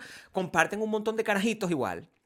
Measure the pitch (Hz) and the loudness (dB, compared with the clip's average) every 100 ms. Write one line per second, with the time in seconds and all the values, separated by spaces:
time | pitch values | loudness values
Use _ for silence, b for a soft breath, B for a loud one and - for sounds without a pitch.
0 | B B B 190 165 165 160 202 220 214 | B B B -4 0 4 4 2 -2 0
1 | 220 220 220 202 226 208 185 151 107 85 | 0 0 2 2 2 0 0 0 0 -4
2 | - _ | -10 _